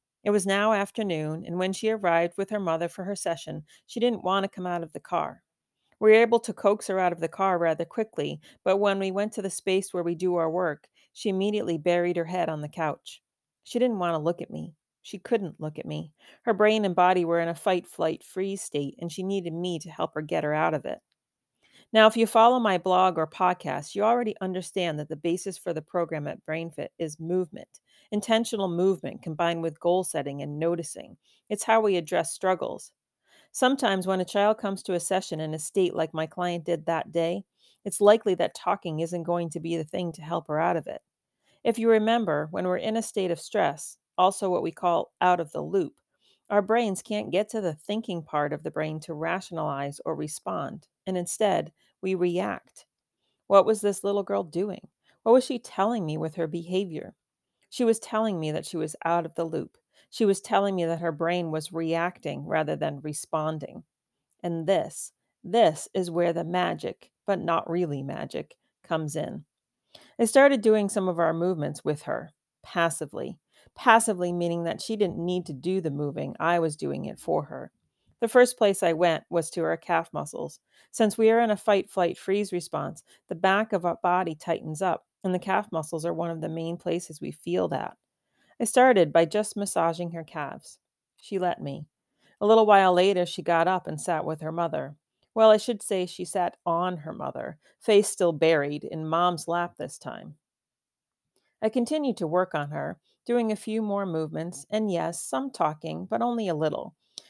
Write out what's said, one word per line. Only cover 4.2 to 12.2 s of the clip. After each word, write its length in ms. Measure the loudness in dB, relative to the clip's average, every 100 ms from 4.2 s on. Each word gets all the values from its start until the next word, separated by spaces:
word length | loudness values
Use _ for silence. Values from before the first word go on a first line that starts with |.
want 220 | 0 0
to 40 | 0
come 160 | -4
out 200 | -6 -6
of 80 | -6
the 80 | -12
car. 420 | -6 -4 -4 -8 _ _ _ _ _ 2
We 100 | 8
were 40 | 8
able 240 | 8 4
to 140 | 0
coax 320 | 0 2 2 -2
her 120 | 0
out 140 | 0
of 80 | 0
the 80 | -6
car 300 | 0 0 2
rather 260 | 2 0
quickly, 560 | -4 -4 -4 -4 -6 -6 -14 -6
but 140 | 0 2
when 200 | 2 2
we 120 | -2
went 240 | -2 -4
to 80 | -4
the 80 | -6
space 420 | -6 0 0 0
where 100 | -4
we 120 | -2
do 220 | -2 0 0
our 120 | 0
work, 400 | 0 -2 -4 _ _ _
she 160 | -6 -2
immediately 480 | 0 0 -2 -2 -2
buried 400 | 2 2 2
her 80 | -2